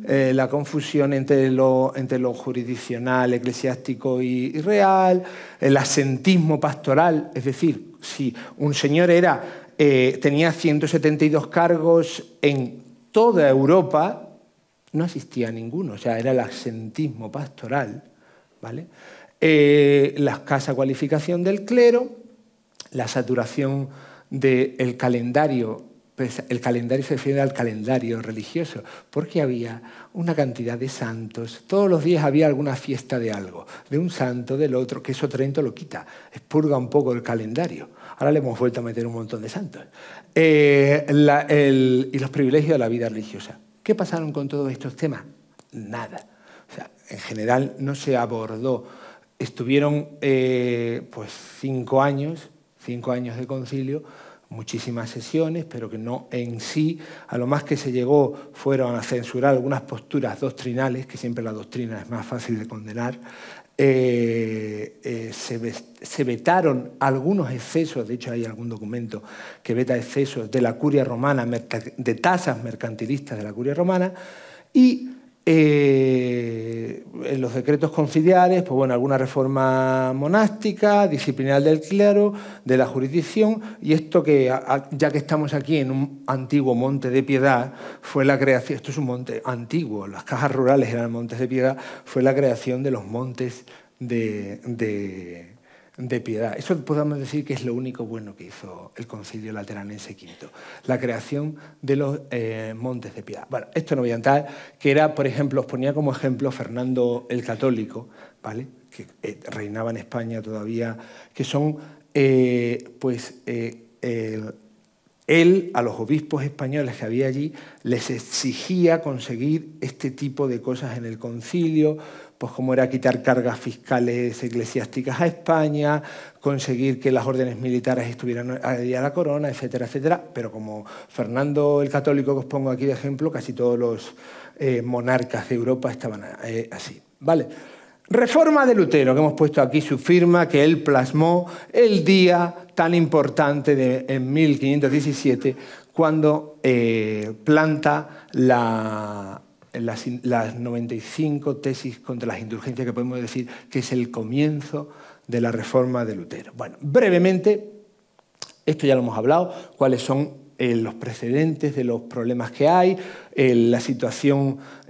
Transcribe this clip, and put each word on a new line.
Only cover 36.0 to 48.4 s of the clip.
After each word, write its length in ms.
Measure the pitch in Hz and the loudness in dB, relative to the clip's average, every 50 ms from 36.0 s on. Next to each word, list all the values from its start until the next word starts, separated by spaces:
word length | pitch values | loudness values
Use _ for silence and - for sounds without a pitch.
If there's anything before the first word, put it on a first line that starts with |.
| - - - - - - | -16 -16 -20 -20 -20 -20
expurga 460 | - - - - - 156 156 151 143 | -20 -20 -8 -2 0 2 2 4 2
un 140 | 131 127 120 | 0 0 2
poco 200 | 135 147 135 127 | 2 2 2 2
el 120 | 123 117 110 | -2 -2 -2
calendario. 640 | - 120 113 110 110 113 147 175 175 175 - - - - - - - - - | -4 -4 -4 -4 -4 -4 -4 -4 -4 -6 -10 -16 -18 -20 -20 -20 -16 -8 -2
Ahora 120 | 143 143 | 0 2
le 60 | 151 | 2
hemos 220 | 151 135 127 113 113 | 2 0 -2 -2 0
vuelto 220 | 123 123 120 123 | 0 0 0 -2
a 20 | 117 | -6
meter 240 | 117 113 117 117 | -6 -6 -6 -6
un 60 | 117 117 | -6 -6
montón 280 | 113 113 107 - 110 | -8 -10 -10 -10 -10
de 80 | 110 110 | -10 -8
santos. 320 | - 190 202 - - - - - _ - - - - - - _ - | -10 -10 -10 -10 -14 -16 -20 -20 _ -20 -20 -20 -20 -20 -12 _ 2
Eh, 720 | 160 160 160 156 151 147 143 143 139 139 139 143 151 147 - | 4 6 6 8 8 8 6 6 6 6 6 4 2 2 2
la, 320 | 143 147 147 147 143 147 | 4 6 6 6 6 4
el, 680 | 151 147 151 147 143 139 135 135 131 127 127 127 135 127 - | 4 4 4 4 6 6 6 4 4 4 4 2 2 0 -2
y 60 | 135 | -4
los 100 | 135 135 | -4 -2
privilegios 440 | 135 147 139 127 135 156 151 151 160 | 0 0 2 4 4 4 4 4 2
de 40 | |
la 100 | 135 120 | 2 2
vida 220 | 110 117 120 117 113 | 0 0 -2 -2 -4
religiosa. 480 | 107 110 107 - 104 95 - - - - _ _ _ _ | -4 -6 -10 -10 -12 -16 -16 -16 -18 -20 _ _ _ _
¿Qué 140 | - - 214 | -2 -2 0
pasaron 360 | - 185 180 - 165 160 151 | 0 -2 -4 -4 -4 -4 -4
con 160 | 143 147 139 | -4 -6 -6
todos 240 | 139 147 143 139 135 | -4 -4 -4 -4 -4
estos 240 | 127 131 - 131 117 | -6 -6 -10 -12 -8
temas? 280 | - 160 151 127 101 - - - _ _ _ _ - - _ | -4 -4 -4 -4 -6 -12 -18 -20 _ _ _ _ -20 -20 _
Nada. 560 | - 117 107 101 110 117 113 - - - - _ _ _ _ - - - _ - | -16 -14 -12 -10 -10 -10 -10 -10 -14 -16 -18 _ _ _ _ -20 -20 -20 _ -20
O 40 | - | -18
sea, 160 | - - - _ _ _ - | -18 -18 -18 _ _ _ -18
en 80 | - | -18
general 600 | 98 - - 120 107 107 117 123 131 139 135 - - | -14 -12 -10 -8 -4 0 2 2 2 0 -2 -4 -6
no 160 | 139 139 143 | -6 -6 -6
se 200 | 139 - 147 131 | -4 -2 0 0
abordó. 720 | 123 120 110 117 113 | 0 0 -2 -4 -6